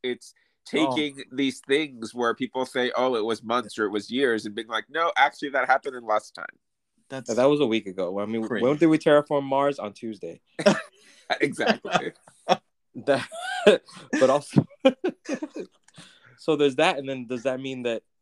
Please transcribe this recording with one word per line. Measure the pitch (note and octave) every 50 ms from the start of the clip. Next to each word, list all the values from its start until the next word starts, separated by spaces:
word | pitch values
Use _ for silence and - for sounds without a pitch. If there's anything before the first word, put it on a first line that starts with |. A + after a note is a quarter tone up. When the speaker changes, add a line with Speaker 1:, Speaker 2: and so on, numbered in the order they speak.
| -
Speaker 1:
it's | B2+ A#2+ - - - - _ _ _ _ _ _ -
Speaker 2:
Oh. | - D3+ D#3+ C3+ B2+
Speaker 1:
taking | D3+ D3 D3 C#3 C#3 - -
these | C3 C3 C#3 C3+ B2 - -
things | - C#3 D3+ D#3 C#3+ B2+ A2+ A2 G#2+ A#2
where | A#2+ D3+ - C#3
people | - B2+ A2 - C3 B2+
say, | - - B2+ B2 A#2+ -
"Oh, | A#2 B2+ C3 B2
it | A2 G#2
was | A2+ A2 G#2
months | A#2 A2 A#2+ B2 A2 G#2 - A2+
or | G#2+
it | F#2+
was | G#2 G#2 G2 -
years," | A#2 C3 C#3 B2 A2+ G#2+ G#2
and | G#2+ G2+
being | A2+ A2
like, | A2+ A2+ A2 -
"No, | _ C#3+ D#3+ E3+ E3+ -
actually, | - C3+ D3 - - D3+ C#3
that | C#3 C3+ B2
happened | C3 C3+ C3 - C#3+ B2+
in | B2 A#2
less | A2 G#2+ G#2+ - -
time." | - - - - - _ _ _ _ _ _ _ _ _ _ _
Speaker 2:
That's | C3+ C3 A2+ - A2+
Speaker 3:
That | A#2 B2+ C#3+
was | D3 D3
a | C#3+
week | A2 A2+ A2 G2
ago. | G2 F2+ F#2+ F2+ F2 F#2+ G2+
I | G#2
mean, | G#2+ A2+ A2+ A2
Speaker 2:
crazy. | A2 B2 G2 A2+
Speaker 3:
when | C3 D3+
did | D3 E3+
we | D#3 D#3 D#3
terraform | - D#3+ D3 D3 C#3+ - D3+ C#3+ C#3
Mars? | C3+ C3+ C#3 C#3+ C#3+ C3+ -
On | G#2 G#2 G2
Tuesday. | - A#2+ A2+ G#2+ F#2 F2 E2 - - _ _ _ - D#3+
Speaker 1:
<laughs> | - - - - - _ _ _ - - - _ - - -
Exactly. | - C#3+ A#2+ - A3 A#3 G#3+ - - F#3+ F3+ - - E3+ -
Speaker 3:
<laughs> | _ _ - _ _ _ - F3+ - _ _ _ _ _ _ _ A#2+ G#2+
That, | C#3+ C3+ B2+ - - D#5+ E5+ F5+ F#5+ F#5+ F#5 F5
<laughs> | - F#3 - - - - - - - - D#4
but | C4+ B3+
also, | C#3+ D3 - - - - - - C#5+ _ -
<laughs> | C4 B3+ - - F4 - _ _ - C#4 - D#4 - - - F#4+ - _ _ _ _ _ - - - - _ _ - _
so | _ - E3 D#3
there's | C#3+ D3 C#3+ B2+
that, | D3 D#3 F#3 E3+
and | C#3 C#3
then | C3+ C3+ C3 A#2+
does | A2+ B2+ A#2+ A2+
that | C3+ B2+ C3
mean | C3+ C3+ C3 B2+ A#2+
that | A#2+ A2+ G#2+ - _ _ _